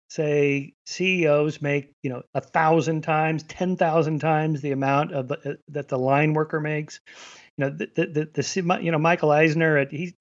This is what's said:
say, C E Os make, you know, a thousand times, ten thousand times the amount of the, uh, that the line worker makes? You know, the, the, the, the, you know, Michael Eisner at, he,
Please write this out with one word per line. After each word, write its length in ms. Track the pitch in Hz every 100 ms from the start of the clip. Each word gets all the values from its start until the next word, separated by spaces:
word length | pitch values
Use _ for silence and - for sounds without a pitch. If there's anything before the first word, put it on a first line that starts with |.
| _
say, 640 | - 151 147 143 139 139 - -
C 360 | - 185 185
E 40 | 160
Os 340 | 147 151 147
make, 300 | 143 143 143 _
you 80 | 143
know, 120 | 123 -
a 60 | -
thousand 640 | - 170 160 165 160 160
times, 400 | 151 156 160 160
ten 320 | 156 - 185 180
thousand 420 | 170 165 156 156
times 420 | 156 156 156 147
the 120 | 143
amount 400 | 135 139 139 160
of 160 | 151 123
the, 240 | - 139
uh, 20 | 151 -
that 200 | 147 139
the 100 | 131
line 360 | 131 139 156
worker 260 | 151 156 160
makes? 400 | 151 151 151 - - - - - - -
You 80 | 139
know, 40 |
the, 200 | 151 208
the, 120 | - 165
the, 360 | 151 156 -
the, 360 | 135 190 170 185
you 80 | 170
know, 80 | 160
Michael 320 | 165 175 151
Eisner 480 | 147 160 151 160 151
at, 140 | 139
he, 220 | 147 175 -